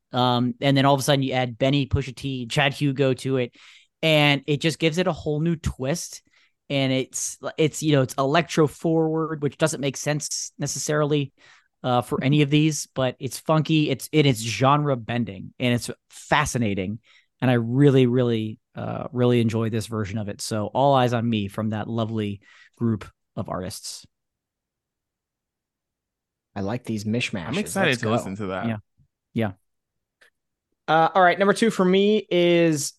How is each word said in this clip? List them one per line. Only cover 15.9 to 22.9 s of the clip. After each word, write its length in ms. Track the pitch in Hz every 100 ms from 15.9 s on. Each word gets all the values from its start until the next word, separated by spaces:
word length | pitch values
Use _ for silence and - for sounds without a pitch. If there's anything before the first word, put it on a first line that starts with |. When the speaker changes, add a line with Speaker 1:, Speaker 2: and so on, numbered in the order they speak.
| - _
Speaker 1:
fascinating. 880 | - - 147 147 123 110 98 92 110 _ _ _ _
And 80 | 123
I 40 |
really, 520 | 123 113 127 143 131 127
really, 520 | 123 120 113 110 113 _
uh, 320 | 117 110 117 -
really 280 | 123 123 123
enjoy 300 | 113 110 113
this 160 | 110 104
version 320 | 110 98 113
of 100 | 101
it. 120 | 101
So 260 | - 110 104
All 280 | 120 143
Eyes 180 | 135 123
on 160 | 117 117
Me 180 | 110 98
from 240 | - 110
that 160 | 107 107
lovely 520 | 113 107 110 104 98 _ - _ -
group 320 | 117